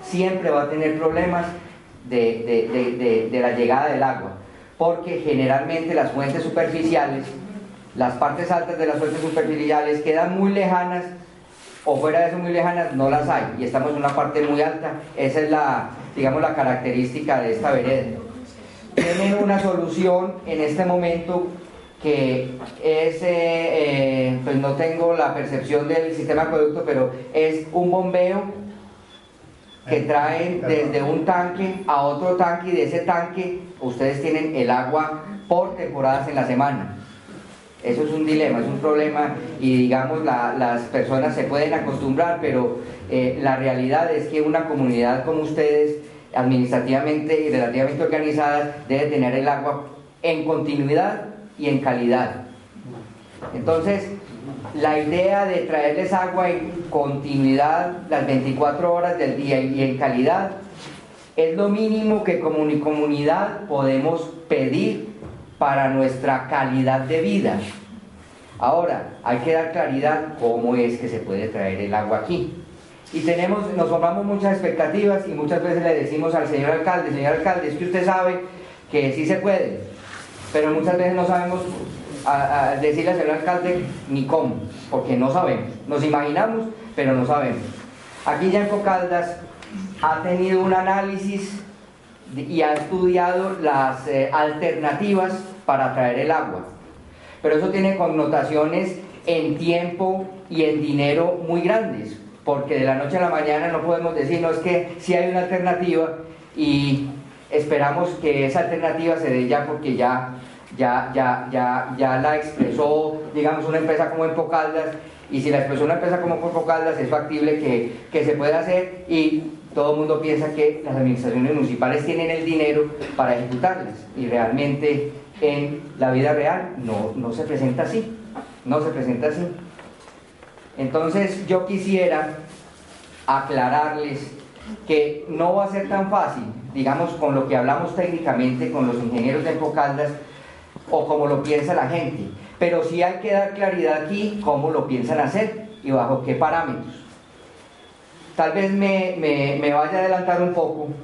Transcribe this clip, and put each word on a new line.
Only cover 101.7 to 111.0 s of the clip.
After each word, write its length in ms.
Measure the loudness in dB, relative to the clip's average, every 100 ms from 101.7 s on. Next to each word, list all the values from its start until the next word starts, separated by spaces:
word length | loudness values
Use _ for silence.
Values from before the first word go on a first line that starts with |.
| 2 0 -4 -8 -12 -16 -10
porque 360 | -2 -2 0 0
de 60 | 2
la 100 | 0
noche 200 | 0 0
a 60 |
la 80 | 0
mañana 400 | 0 2 0 0
no 120 | 0
podemos 320 | 0 0 0
decir, 280 | 0 0 0
"No, 80 | 0
es 80 | 0
que 320 | 0 0 -2 -6
sí 140 | 0
hay 160 | 2 2
una 100 | 0
alternativa 720 | 0 0 0 0 2 2 0 -2 -12 -18 -12 -2
y 520 | 2 2 2 0 -2 -10 -16 -20 -4
esperamos 600 | -2 2 2 2 2 -2 -2
que 240 | 0 2 2
esa 140 | 2
alternativa 580 | 0 0 -2 0 0 0
se 120 | 0
dé 180 | 0 2
ya", 180 | 0 0
porque 300 | -4 -2 0
ya, 400 | 2 0 -4 -10 -16 -20 -10 -2
ya, 340 | 2 2